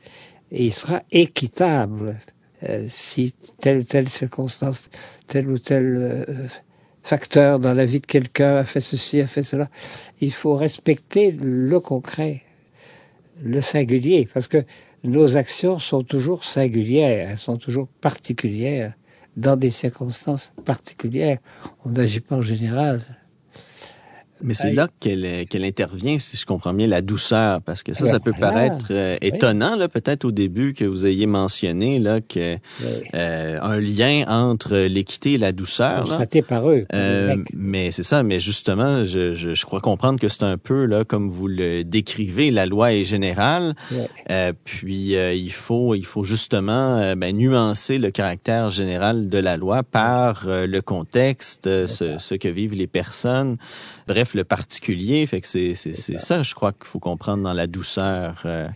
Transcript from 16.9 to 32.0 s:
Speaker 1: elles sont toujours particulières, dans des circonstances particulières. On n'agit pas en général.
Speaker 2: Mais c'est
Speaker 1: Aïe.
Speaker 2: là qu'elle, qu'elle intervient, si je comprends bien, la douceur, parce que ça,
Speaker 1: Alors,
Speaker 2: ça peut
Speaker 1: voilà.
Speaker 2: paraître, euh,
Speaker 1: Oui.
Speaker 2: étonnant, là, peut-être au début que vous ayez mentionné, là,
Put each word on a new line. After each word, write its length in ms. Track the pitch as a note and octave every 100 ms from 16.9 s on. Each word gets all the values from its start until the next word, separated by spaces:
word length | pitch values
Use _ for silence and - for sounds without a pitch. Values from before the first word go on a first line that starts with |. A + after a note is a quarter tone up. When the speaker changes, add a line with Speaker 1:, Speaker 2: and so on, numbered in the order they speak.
| C3+ D3 G#2+ F2
Speaker 1:
elles 60 | G#2
sont 200 | - A#2
toujours 300 | - B2 C3+ _
particulières, 920 | C#3+ - - A#2+ A2+ G#2 B2 C#3+ G#2+ - _ _ _ -
dans 220 | C3 C3+
des 140 | C3
circonstances 840 | A#2 B2+ - B2 A#2 - C#3+ - -
particulières. 760 | - C3+ - - A#2 C3 D#3 C3 - - - -
On 60 | B2+
n'agit 320 | A#2+ A#2 G#2+
pas 160 | - C3
en 40 |
général. 600 | A2 A2 A2+ B2 D3 A#2+ A#2 B2 _ _ _ - - - - - - - _ _
Speaker 2:
Mais 100 | B2
c'est 160 | A2 G#2
Speaker 1:
Aïe. 60 | A2+
Speaker 2:
là 120 | E3+ -
qu'elle, 460 | A2 F#2+ F#2 F2 F2+
qu'elle 160 | F#2+
intervient, 540 | F#2+ F#2+ F2+ F#2 A#2 D3
si 180 | - A#2
je 80 | -
comprends 280 | F#2+ F2
bien, 140 | F#2+ A2
la 140 | F2+
douceur, 600 | F#2 G#2 - A2 A2 F2+
parce 220 | - F2+
que 100 | -
ça, 100 | - C3+
Speaker 1:
Alors, 80 |
Speaker 2:
ça 60 | A2
peut 120 | A#2+ G#2+
Speaker 1:
voilà. 160 | G2+
Speaker 2:
paraître, 340 | A2 C3 C#3+ G#2+
euh, 260 | G2+ F#2+ F2+
Speaker 1:
Oui. 60 | G2
Speaker 2:
étonnant, 460 | G2+ B2 G#2 C#3+ A3
là, 120 | F3
peut-être 380 | A#2+ - C#3+ B2
au 60 |
début 420 | G#2 G2 F#2 C#3
que 120 | C3+ G#2
vous 200 | F#2+ G2
ayez 200 | F#2+ G#2+
mentionné, 720 | G2+ F#2+ - F#2 F2 A2+
là, 220 | C3+